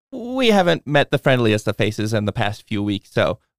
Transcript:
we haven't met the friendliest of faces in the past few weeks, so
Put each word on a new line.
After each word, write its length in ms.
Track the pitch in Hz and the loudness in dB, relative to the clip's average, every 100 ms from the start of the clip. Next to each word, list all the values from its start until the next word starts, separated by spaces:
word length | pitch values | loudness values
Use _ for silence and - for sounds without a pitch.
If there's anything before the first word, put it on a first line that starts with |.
| _ | _
we 360 | 262 233 254 247 | -14 -8 0 2
haven't 360 | 208 180 165 - | 4 4 0 0
met 240 | 147 135 | 0 2
the 60 | 143 | 0
friendliest 500 | 147 127 113 104 - | 2 2 2 0 -2
of 100 | 101 | -2
faces 360 | 107 107 107 | -2 -2 -4
in 120 | 110 104 | -2 -2
the 60 | |
past 340 | 120 101 101 - | -2 -4 -4 -8
few 160 | 107 | -4
weeks, 280 | 101 98 - | -2 -4 -4
so 280 | - 85 - _ | -2 -2 -2 _